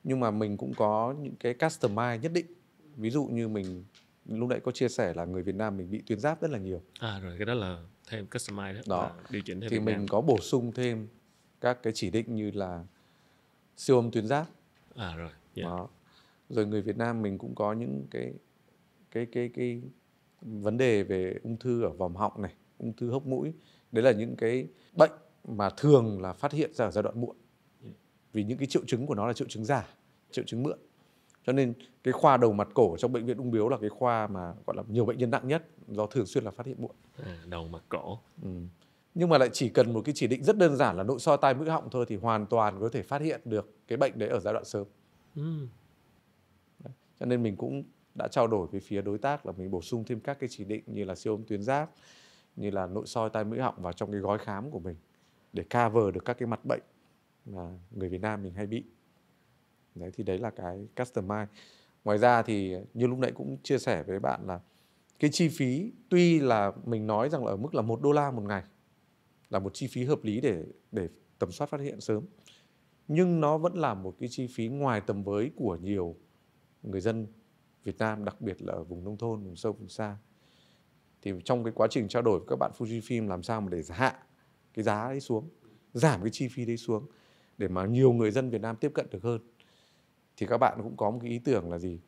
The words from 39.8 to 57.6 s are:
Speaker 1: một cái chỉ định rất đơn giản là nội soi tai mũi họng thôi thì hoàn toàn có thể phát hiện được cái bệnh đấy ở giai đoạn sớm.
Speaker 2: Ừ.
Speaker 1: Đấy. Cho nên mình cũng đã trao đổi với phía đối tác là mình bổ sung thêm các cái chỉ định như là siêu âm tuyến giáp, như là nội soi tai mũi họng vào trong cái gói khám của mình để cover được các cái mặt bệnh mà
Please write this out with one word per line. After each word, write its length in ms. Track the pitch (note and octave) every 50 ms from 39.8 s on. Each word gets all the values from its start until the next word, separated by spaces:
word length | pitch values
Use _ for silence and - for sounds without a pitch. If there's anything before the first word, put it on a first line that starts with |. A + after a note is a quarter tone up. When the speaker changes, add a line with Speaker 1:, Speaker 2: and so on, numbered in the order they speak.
| A#2+ A#2 A#2
Speaker 1:
một 80 | A2 G#2+
cái 80 | D3 C#3+
chỉ 120 | - C#3
định 160 | A2 B2+ C3 C#3+
rất 140 | D#3 A3
đơn 180 | G#3+ F3+ D#3+ C#3+
giản 220 | B2+ C#3+ A2+ F2
là 60 | F2+ F#2+
nội 160 | A2 C3+ B2
soi 180 | - E3 D3 C#3
tai 120 | - C#3 C3
mũi 160 | B2+ D#3 D#3+
họng 200 | D#3+ D3+ - A#2+
thôi 160 | - B2+ A#2+
thì 80 | - A2+
hoàn 300 | F#2+ A2 A#2 A2+ G#2+ G#2
toàn 340 | G2 A#2+ A2+ G#2+ G#2 F#2+ F#2+
có 100 | G#2 A2+
thể 120 | - A#2+ F#2+
phát 180 | - C#3 C#3+
hiện 200 | D3+ D#3+ C#3 A#2 -
được 420 | - G#2+ G#2 - - - _ _
cái 100 | - A#2
bệnh 220 | B2+ C#3 C3 - A#2+
đấy 100 | G#2 A2+
ở 100 | C3 G#2+
giai 140 | E2+ G#2 A2
đoạn 120 | G#2 -
sớm. 220 | - - G#2 G2+ - _ _ _ _ _ _ _ _ _
Speaker 2:
Ừ. 320 | D3+ D3 E3 D#3+ D3+ C#3 A#2+ - - _ _ _ _ _ _ _ _ _ _ _ _ _ _ _ _ _ _ _ _
Speaker 1:
Đấy. 140 | - - C3 _ _ _ _ _
Cho 60 | B2+
nên 180 | B2 B2 B2 A#2
mình 120 | A2 F#2+
cũng 280 | - A#2 B2+ C3+ C#3 C#3+ - _ _ _ _ _
đã 120 | - -
trao 200 | - - C#3 A#2
đổi 200 | A2 A2 G2+ F2
với 120 | D#2 - G2
phía 220 | - - G#2 G2
đối 160 | G2 G2+ G2+
tác 280 | G#2+ - C#3 D3 C#3+ -
là 60 | - F2
mình 140 | F#2+ F#2 F#2+
bổ 100 | G2 F2
sung 220 | E2 - B2+ A#2 G#2+
thêm 160 | - B2 G#2+
các 200 | - - C#3+ -
cái 100 | C#3 B2
chỉ 140 | - - G2+
định 200 | F#2+ G#2+ G#2+ -
như 160 | - G#2+ G#2 G2+
là 120 | F#2+ F#2
siêu 200 | - - - G#2+
âm 80 | G#2 A2+
tuyến 200 | - A2 G2 G2+
giáp, 280 | A#2 C3+ C#3+ D3+ D#3+ - _ - - - - - - - _ _ _ _
như 160 | - G#2+ G2+
là 160 | G2 G2 F#2
nội 200 | F2+ F#2 G#2+ -
soi 220 | - - A#2+ A2+ A2
tai 140 | - A2 G#2+
mũi 160 | G#2 A2+ A#2+
họng 220 | C3 B2 - -
vào 120 | F2+ F2 F2
trong 180 | - A2 G#2
cái 100 | G#2 G2+
gói 160 | G2 G2 G2+
khám 340 | G#2+ - A2+ G2+ G2 A#2 D3
của 80 | D3 F#2+
mình 160 | E2+ F#2+ E2+ E2+ _ _ _ _ _ _ _ _ _ _ -
để 100 | - F2
cover 500 | - - A#2+ A#2+ A2 G#2+ A#2+ A2 G2 F2
được 120 | F2+ -
các 80 | - B2
cái 140 | - B2
mặt 180 | A#2 A2+ - -
bệnh 160 | - - - - _ _ _ _ _ _ _ _ _ _ _ _
mà 320 | A#2 G2+ F#2